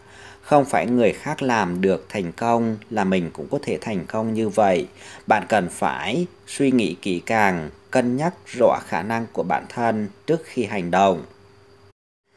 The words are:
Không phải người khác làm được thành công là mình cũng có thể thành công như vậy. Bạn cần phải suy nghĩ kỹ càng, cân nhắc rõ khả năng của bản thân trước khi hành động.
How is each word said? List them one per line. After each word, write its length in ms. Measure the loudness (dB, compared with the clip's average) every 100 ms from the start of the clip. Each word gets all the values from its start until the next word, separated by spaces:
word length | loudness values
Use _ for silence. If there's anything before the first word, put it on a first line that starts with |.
| -20 -20 -20 -14
Không 220 | 2 4
phải 220 | 4 0 2
người 260 | 4 2
khác 300 | 2 -6 -4
làm 380 | 0 2 0 0
được 260 | 0 0 -2
thành 240 | -6 -6
công 440 | -2 0 2 2 -4 -4
là 140 | 0
mình 260 | 2 2 0
cũng 160 | -6 -6
có 80 | -6
thể 160 | -4 -6
thành 260 | -4 -6 -4
công 280 | -4 -2
như 140 | -2 0
vậy. 380 | 2 4 4 0 -10 -20 -12 0
Bạn 200 | 0 2
cần 200 | 0 0
phải 580 | -2 -4 -2 -4 -2 -4 -8 -12
suy 240 | 0 2
nghĩ 240 | 4 0 -2
kỹ 180 | -4 -4 0
càng, 440 | 4 4 2 -4 -12 -2
cân 260 | 0 0 0
nhắc 180 | -2 -4 -10
rõ 320 | 2 4 4 -2
khả 160 | -6
năng 240 | -4 -4 -6
của 100 | -6
bản 220 | -2 -2 -4
thân 400 | -2 0 0 -4 -8 -2
trước 160 | -2
khi 200 | -2 -6
hành 260 | -4 -4 0
động. 340 | 4 4 2 -4 -20 -20 -20 -20 -20 -20 _ _ _ _